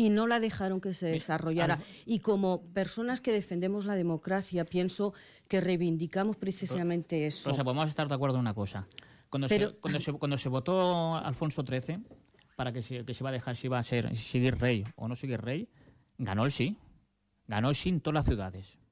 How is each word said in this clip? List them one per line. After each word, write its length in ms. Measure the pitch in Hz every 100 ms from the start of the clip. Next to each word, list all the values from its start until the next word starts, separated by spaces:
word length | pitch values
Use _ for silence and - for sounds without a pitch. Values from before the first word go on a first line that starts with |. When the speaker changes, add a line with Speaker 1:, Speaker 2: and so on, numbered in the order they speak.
| 220
Speaker 1:
y 40 |
no 180 | 208 226
la 120 | 233
dejaron 420 | 220 - 190 190
que 120 | 196
se 140 | 175 170
Speaker 2:
mi-, 40 |
Speaker 1:
desarrollara. 640 | 160 - 160 160 165 170 160
Speaker 2:
al- 60 | - - -
Speaker 1:
Y 140 | 220
como 420 | - 196 190 180 175
personas 480 | 196 190 - 240 254
que 100 | 254
defendemos 540 | 214 - 175 185 208 202
la 100 | 196
democracia, 680 | 170 160 - 190 190 180 165
pienso 480 | 180 180 - 202 - - - -
que 140 | 190
reivindicamos 720 | 185 175 175 160 165 190 202 208
precisamente 840 | 190 190 190 175 175 175 160 165
Speaker 2:
Ro-, 60 | 151
Speaker 1:
eso. 220 | 147 143
Speaker 2:
Rosa, 140 | 135
pues 120 | 127 135
vamos 100 | 156
a 40 |
estar 180 | 147 147
de 80 | 139
acuerdo 200 | 139 127
en 60 |
una 120 | 120
cosa. 340 | 104 98 101 95 - - - _
Cuando 180 | 139 135
Speaker 1:
Pero 220 | 208 208
Speaker 2:
se, 60 | -
cuando 220 | 156 147
se, 140 | 151
cuando 240 | 143 143 139
se 120 | 131
votó 640 | 131 131 185 180 175 165 165
Alfonso 480 | - 127 156 151
trece 360 | 135 127 123 175 - - - _ _ -
para 160 | 127
que 120 | 123
se, 200 | 107 127
que 100 | 117 113
se 80 |
iba 60 | 135
a 40 |
dejar, 220 | 127 127 120
si 100 | 127
iba 120 | 123
a 40 |
ser, 320 | 117 120 - 113
seguir 400 | - 127 127 -
rey 260 | 123 113 104 -
o 120 | 113
no 80 | 123
seguir 260 | 139 110
rey, 280 | 110 147 240 _ - - _ -
ganó 260 | 110 98 131
el 60 |
sí. 260 | - 135 208 - - _ _ _ _ -
Ganó 220 | 107 127
el 60 | 139
sí 140 | 185
en 120 | 170
todas 120 | 151
las 120 | 151 -
ciudades. 520 | 117 92 92 95 - _